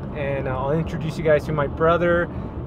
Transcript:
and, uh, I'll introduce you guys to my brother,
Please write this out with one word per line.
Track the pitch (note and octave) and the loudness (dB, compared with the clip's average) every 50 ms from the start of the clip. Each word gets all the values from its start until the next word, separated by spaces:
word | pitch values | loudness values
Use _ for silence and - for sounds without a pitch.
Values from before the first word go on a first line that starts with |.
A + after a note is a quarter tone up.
| - - - | -4 -8 -6
and, | D#3 C#3+ C#3 C#3 C3+ C3+ C3+ | -6 -4 -4 -4 -4 -2 -4
uh, | C3 | -4
I'll | B2+ C3 C#3 | -2 -2 0
introduce | D3 E3 D#3+ - - E3 D#3 D#3+ C#3 - | 0 0 0 -2 -4 -4 -4 -4 -4 0
you | D#3+ | 2
guys | D#3 D3+ D3 C#3 | 4 4 4 4
to | - | 2
my | D#3 D#3 - | 0 0 0
brother, | - - - D#3+ D#3+ E3+ E3+ F3 F3 E3+ F3 F3 E3 - - - - - - - | 0 0 2 4 4 4 4 4 2 2 2 0 -2 -4 -6 -8 -8 -8 -10 -10